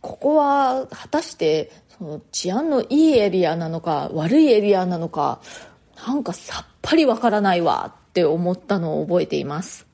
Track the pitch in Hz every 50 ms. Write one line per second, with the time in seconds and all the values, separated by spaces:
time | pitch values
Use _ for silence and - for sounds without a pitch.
0 | - - - - - 277 302 311 294 285 277 285 277 262 254 262 262 - - -
1 | - - - 294 339 - - _ - 160 151 156 - - - - _ _ _ _
2 | 180 156 151 147 - _ - - - 175 185 226 302 330 294 262 - - 233 294
3 | 320 320 302 240 208 202 180 185 180 160 160 170 165 160 165 165 - 170 156 143
4 | 139 - - 165 156 165 220 302 320 294 240 214 202 208 202 190 185 180 180 165
5 | 165 160 - 156 147 139 123 - - - - - - - _ _ _ _ _ -
6 | - 226 254 294 262 - 185 - - - - - - _ _ _ - - - 330
7 | 311 269 226 226 - 233 220 208 202 196 185 175 170 160 92 - - - - _
8 | _ _ _ 185 175 151 156 165 175 175 180 175 - - 202 196 165 160 156 151
9 | 151 160 175 180 - - - 151 135 139 147 156 190 - - - - _